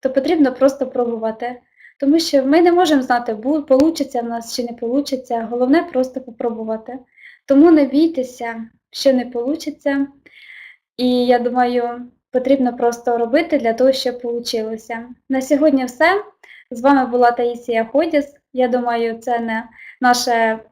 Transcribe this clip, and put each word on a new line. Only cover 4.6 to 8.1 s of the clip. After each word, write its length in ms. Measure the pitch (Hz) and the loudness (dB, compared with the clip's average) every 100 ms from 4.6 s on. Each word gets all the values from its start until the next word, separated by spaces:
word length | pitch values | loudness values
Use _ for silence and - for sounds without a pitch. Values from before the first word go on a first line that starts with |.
не 100 | 240 | -8
получиться. 760 | 233 226 254 285 262 - 233 220 | -6 -4 -4 -4 -6 -4 -6 -4
Головне 320 | 240 254 302 | -4 2 2
просто 380 | 339 254 254 262 | 2 -4 -4 -4
попробувати. 800 | 254 226 240 220 220 220 220 254 - _ - _ _ | -14 -8 -6 -6 -8 -8 -8 -16 -18 _ -20 _ _
Тому 240 | 277 330 | 6 8
не 140 | 320 | 6
бійтеся, 800 | 269 262 330 | 4 2 2